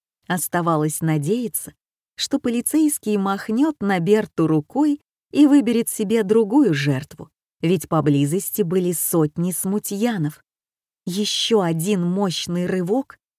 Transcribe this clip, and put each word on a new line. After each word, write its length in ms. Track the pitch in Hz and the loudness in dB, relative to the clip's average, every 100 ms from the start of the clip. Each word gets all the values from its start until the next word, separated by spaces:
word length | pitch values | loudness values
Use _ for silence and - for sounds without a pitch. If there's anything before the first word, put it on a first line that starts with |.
| _ _ - | _ _ -6
Оставалось 720 | 180 - 175 170 156 156 - | -4 -2 -2 0 0 0 -2
надеяться, 760 | 160 151 147 233 226 - - - _ _ _ | -2 0 0 -2 -4 -8 -12 -18 _ _ _
что 240 | - - 277 | -10 -4 -2
полицейский 760 | 247 233 - 302 311 - 214 208 | -2 -2 0 2 2 0 -2 0
махнет 600 | 196 196 - 220 311 302 | 0 -2 -4 0 0 0
на 180 | 202 185 | -2 0
Берту 460 | 170 214 208 - 160 | 2 2 2 -2 2
рукой 540 | 156 147 262 302 294 _ _ _ | 0 0 0 0 0 _ _ _
и 140 | - 285 | 4 6
выберет 420 | 285 226 226 226 | 6 4 0 -2
себе 340 | - 202 226 | -4 0 0
другую 500 | 190 220 208 269 240 | 4 2 4 4 4
жертву, 580 | 143 139 135 - - - _ _ _ | 2 0 -2 -4 -16 -20 _ _ _
ведь 280 | 165 180 - | 0 0 0
поблизости 720 | 160 147 143 143 180 - - | 0 2 2 2 -2 -4 -4
были 300 | 180 185 180 | 0 0 0
сотни 600 | 170 - 175 151 - 180 | -2 -2 0 0 0 -4
смутьянов. 880 | 170 190 208 - 196 233 214 151 - _ _ _ _ _ _ | -4 -4 -4 -4 -4 -2 -2 -4 -6 _ _ _ _ _ _
Еще 560 | - 185 208 - - 220 | -8 -4 -4 -4 0 2
один 420 | 175 165 175 202 | 2 -2 -2 -2
мощный 600 | 175 185 196 156 - 175 180 | -2 -2 -2 -4 -6 -4 -2
рывок, 520 | 190 175 240 - - _ | -4 -2 -2 -4 -16 _